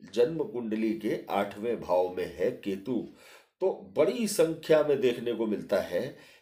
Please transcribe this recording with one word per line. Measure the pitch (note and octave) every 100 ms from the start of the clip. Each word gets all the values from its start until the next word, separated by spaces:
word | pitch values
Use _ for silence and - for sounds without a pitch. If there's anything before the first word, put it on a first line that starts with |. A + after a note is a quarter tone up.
| -
जन्म | A2 C#3 D#3+
कुंडली | C#3 B2 A2+ A2 A2 -
के | G#2+ D#3+ -
आठवें | F#2+ G2+ G#2 A#2 A2
भाव | - F2+ F2+
में | F2+ F2 -
है | G#2+
केतु, | - G2+ F#2+ B2+ A2+ - - - - _ -
तो | F#3 - G2 C3
बड़ी | D#3 B3 G#3
संख्या | - D#3+ D#3+ - D#3
में | D3 C3+
देखने | B2+ A#2+ A#2
को | A2+ A2
मिलता | F#2+ E2+ F#2+
है | E2+ F2 C3 - - -